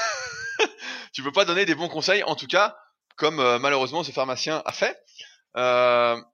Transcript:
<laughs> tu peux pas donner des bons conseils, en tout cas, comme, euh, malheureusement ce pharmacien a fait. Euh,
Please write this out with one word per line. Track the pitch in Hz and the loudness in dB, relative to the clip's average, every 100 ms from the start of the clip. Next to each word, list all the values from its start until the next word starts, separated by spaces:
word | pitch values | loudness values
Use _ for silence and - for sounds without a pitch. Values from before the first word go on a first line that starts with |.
| 679 554 508 453 - | -4 -6 -10 -10 -10
<laughs> | 807 427 - - - - | -4 -4 -4 -14 -14 -12
tu | - | -8
peux | 135 | -4
pas | 160 185 | 0 2
donner | 175 196 | 2 0
des | |
bons | 151 170 | 0 -2
conseils, | 151 147 202 | -4 0 0
en | - 151 | 0 -4
tout | 131 | 0
cas, | 170 208 - _ _ _ - | 2 2 0 _ _ _ 0
comme, | 156 160 | 0 2
euh, | 127 120 | 2 4
malheureusement | 139 143 131 156 | 2 2 0 -4
ce | 143 | -6
pharmacien | 135 131 127 - 156 | -4 -4 -2 -4 -4
a | - | -4
fait. | - 226 - _ - - _ _ - | -2 -2 -2 _ -20 -20 _ _ -2
Euh, | 123 123 123 120 120 117 - | 2 4 6 6 4 0 -6